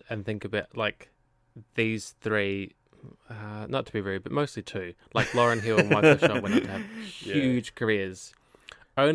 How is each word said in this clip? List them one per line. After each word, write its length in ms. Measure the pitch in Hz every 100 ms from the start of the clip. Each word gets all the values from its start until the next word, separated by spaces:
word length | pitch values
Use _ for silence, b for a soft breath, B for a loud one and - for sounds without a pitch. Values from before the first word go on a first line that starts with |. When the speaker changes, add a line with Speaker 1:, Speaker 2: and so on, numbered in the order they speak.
| -
Speaker 1:
and 140 | 110 101
think 200 | 107 101
about, 300 | 104 - -
like, 320 | 104 - - _ _ _ _ 117 - -
these 400 | 113 110 - -
three, 520 | 110 107 98 98 95 _ _ _ - - -
uh, 360 | 107 104 107 107
not 160 | 135 -
to 40 |
be 80 | 107
rude, 200 | 98 95
but 80 | -
mostly 300 | 143 147 -
two, 300 | - 104 87 - b
like, 140 | 113 107
Lauryn 320 | 123 120 113
Hill 180 | 113 107
and 120 | 104
Wyclef 360 | 104 156 143 165
Jean 140 | 120
went 140 | 101 -
on 60 |
to 60 | -
have 120 | 95
Speaker 2:
<laughs> 400 | 208 226 208 -
Yeah. 120 | 107
Speaker 1:
huge 400 | 143 131 123 - -
careers. 580 | 110 104 95 92 - - B B B B B -
Only, 160 | 143